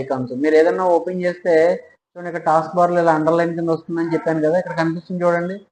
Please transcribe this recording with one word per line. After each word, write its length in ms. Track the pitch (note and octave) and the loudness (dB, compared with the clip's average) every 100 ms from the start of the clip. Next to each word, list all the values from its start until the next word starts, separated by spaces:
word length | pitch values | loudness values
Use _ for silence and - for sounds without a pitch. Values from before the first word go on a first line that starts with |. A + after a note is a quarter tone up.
ఐకాన్స్. 320 | C3+ C3 B2 B2+ | -2 -4 -6 -2
మీరు 140 | D3+ D#3 | 2 4
ఏదైనా 240 | E3+ F#3 F#3 E3+ | 4 2 2 0
ఓపెన్ 260 | E3+ F#3 F3+ | 0 -4 -4
చేస్తే 280 | F3 F#3 D#3+ E3+ F#3 - _ _ | -4 2 4 4 0 -6 _ _
చూడండి 200 | F3 F3 | -14 -10
ఇక్కడ 120 | E3 D#3+ | -6 0
టాస్క్ 240 | D#3 D#3+ F3 | 0 2 0
బార్లో 180 | F3 F3 | 2 2
ఇలా 100 | E3+ D#3 | 2 2
అండర్‌లైన్ 340 | D#3 E3+ E3+ E3 | 2 2 0 -2
కింద 100 | E3+ D#3+ | -2 -4
వస్తుందని 360 | - E3 E3 D#3+ | -4 -6 -2 -2
చెప్పాను 280 | E3 D#3+ D3+ | -2 0 0
కదా, 80 | F3 | 0
ఇక్కడ 140 | F3 E3 | -2 -2
కనిపిస్తుంది 420 | E3 E3 - F3+ F3 | -2 -4 -8 -4 0
చూడండి. 320 | E3+ F3+ G3+ - | 0 -2 -8 -16